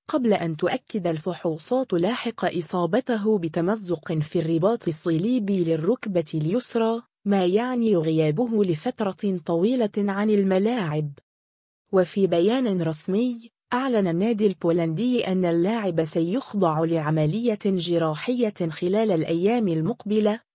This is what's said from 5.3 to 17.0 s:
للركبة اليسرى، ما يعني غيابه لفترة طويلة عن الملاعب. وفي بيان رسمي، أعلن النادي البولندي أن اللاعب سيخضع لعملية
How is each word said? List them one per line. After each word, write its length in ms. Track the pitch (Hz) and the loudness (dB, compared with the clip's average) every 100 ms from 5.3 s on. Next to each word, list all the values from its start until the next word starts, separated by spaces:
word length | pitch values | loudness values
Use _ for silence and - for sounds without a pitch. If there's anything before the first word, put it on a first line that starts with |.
| 254 202 196 | 0 0 0
للركبة 600 | 165 160 170 254 214 180 156 | 0 0 0 -2 -2 -2 -2
اليسرى، 680 | 160 151 233 - 233 226 233 - _ 202 | -2 0 -2 -2 -2 0 -2 -8 _ 0
ما 200 | 196 180 | 2 2
يعني 500 | 202 247 247 226 180 | 2 0 0 2 2
غيابه 680 | 160 160 151 151 240 220 | 2 2 2 2 0 2
لفترة 760 | 196 156 247 - 202 170 202 180 156 | 2 0 -4 -2 -4 -2 -4 -2 -2
طويلة 460 | 170 208 254 208 214 | 0 2 2 0 0
عن 320 | 202 196 214 | -2 0 2
الملاعب. 840 | 208 190 185 208 247 165 151 147 143 _ _ _ _ _ _ - | 4 4 2 2 0 -2 -2 -4 -8 _ _ _ _ _ _ -2
وفي 360 | 190 175 202 185 | 2 2 2 2
بيان 540 | 170 196 254 240 185 | 4 2 2 0 0
رسمي، 680 | 160 160 - 196 247 233 233 _ - | 0 -2 -2 0 -2 -4 -12 _ -6
أعلن 340 | 247 269 226 185 | -4 0 2 2
النادي 400 | 165 220 214 214 | 2 0 2 0
البولندي 800 | 185 175 170 165 160 247 240 - | 0 0 2 0 0 0 0 0
أن 180 | 185 175 | 0 2
اللاعب 600 | 170 180 233 202 165 160 | 2 2 0 -2 -2 -2
سيخضع 760 | 170 165 240 - 202 175 156 | 0 0 -2 -4 0 0 2
لعملية 800 | 165 165 | 0 0